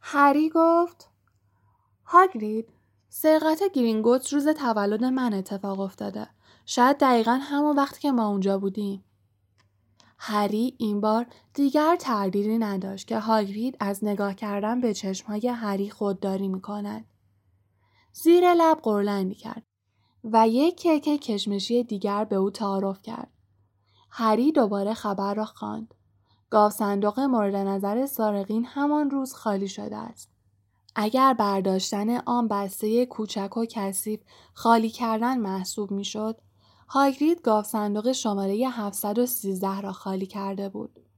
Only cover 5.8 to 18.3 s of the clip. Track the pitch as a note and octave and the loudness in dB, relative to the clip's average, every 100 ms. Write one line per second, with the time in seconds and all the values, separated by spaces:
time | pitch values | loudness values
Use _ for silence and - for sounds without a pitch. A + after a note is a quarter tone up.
5.8 | G3 - G#3 G3+ G#3+ _ _ _ - - | -6 -6 -10 -10 -14 _ _ _ -8 2
6.8 | B3 C#4 C#4 A#3+ A3 B3+ C#4+ C#4+ D4+ C#4+ | 4 4 4 4 4 0 0 0 2 2
7.8 | C#4 - D4 B3 G#3+ G3+ F#3+ G3 G3 G3 | 0 -2 -2 0 0 0 0 0 -2 -4
8.8 | G3+ G3 _ _ _ _ _ _ _ _ | -6 -8 _ _ _ _ _ _ _ _
9.8 | _ _ _ _ - G#3 G#3 G#3+ B3 - | _ _ _ _ -4 0 0 2 -2 -2
10.8 | A3+ G#3 G#3+ A3 A#3+ - _ - C#4 D4+ | -2 0 2 2 0 -12 _ 0 2 4
11.8 | D4+ F4 D#4 A3 G3 G3 G#3 A3+ A3 G3 | 4 2 0 -2 0 0 0 0 0 -4
12.8 | F#3+ G3 - A3+ G#3+ A3 G3 G3+ B3 B3+ | -6 -10 -6 -6 0 0 0 -4 -6 -4
13.8 | G3+ G3+ G#3+ G3+ G3+ G3 G#3+ G3+ G#3+ B3 | -6 -2 -4 -2 -4 -4 -6 -4 -2 -2
14.8 | B3 G#3 G3 F#3+ - G#3 A#3+ A#3+ A3 G3 | -2 -2 -6 -8 -6 -4 -4 -4 -4 -2
15.8 | G3+ - G#3 G3 G3 F#3+ G3 F#3 F#3+ G#3 | -4 -4 -4 -2 -4 -4 -4 -6 -8 -10
16.8 | G3+ G#3+ A3+ _ _ _ _ _ _ _ | -10 -10 -14 _ _ _ _ _ _ _
17.8 | _ _ _ - E4 | _ _ _ -2 4